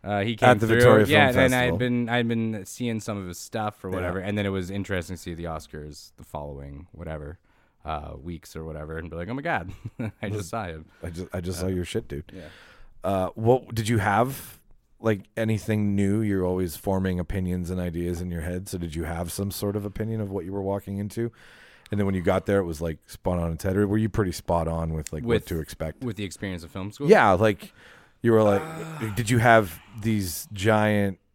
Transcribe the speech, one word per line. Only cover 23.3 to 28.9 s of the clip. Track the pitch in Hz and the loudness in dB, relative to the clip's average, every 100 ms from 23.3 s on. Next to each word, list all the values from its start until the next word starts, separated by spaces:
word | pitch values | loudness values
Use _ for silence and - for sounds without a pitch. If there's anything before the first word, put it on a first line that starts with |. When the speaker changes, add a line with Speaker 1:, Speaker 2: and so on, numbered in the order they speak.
| 87 | 0
Speaker 2:
on | 85 | -2
its | 82 | -2
head. | 98 95 | -2 2
Or | 101 | 2
were | 107 | 2
you | 110 | 0
pretty | - 95 | 0 0
spot | - - 85 80 | -2 0 0 2
on | 82 82 | -2 -2
with, | 80 76 | -4 -6
like, | 78 | -6
Speaker 1:
With | 117 113 | 0 0
Speaker 2:
what | - | 0
to | 85 | -6
expect? | 76 - 80 - | -6 -8 -8 -6
Speaker 1:
with | 123 101 | -8 -6
the | |
experience | 98 - 101 90 | -10 -8 -8 -8
of | 82 | -10
film | 98 98 | -10 -10
school? | - 143 | -4 6
Speaker 2:
Yeah, | 202 113 | 8 8
like, | 92 110 101 - _ - - _ _ | 6 4 2 -8 _ -20 -20 _ _
you | 117 | 4
were | 113 | 6
like, | 104 101 | 6 4
Speaker 1:
Uh, | - - - | 0 -10 -12